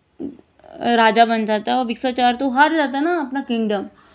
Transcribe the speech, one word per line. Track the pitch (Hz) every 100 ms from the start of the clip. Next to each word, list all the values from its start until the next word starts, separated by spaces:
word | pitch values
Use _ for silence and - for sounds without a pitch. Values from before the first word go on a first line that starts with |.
| _ - - - _ _ - -
राजा | 240 240 226 214
बन | 226 226 214
जाता | 214 214
है | 247
और |
भिक्षाचार | 233 226 262 254 247
तो | 240 277
हार | 247 302 320
जाता | 277 277
है |
ना | 330 349
अपना | 269 269
किंगडम, | 262 233 214 202 208 _ _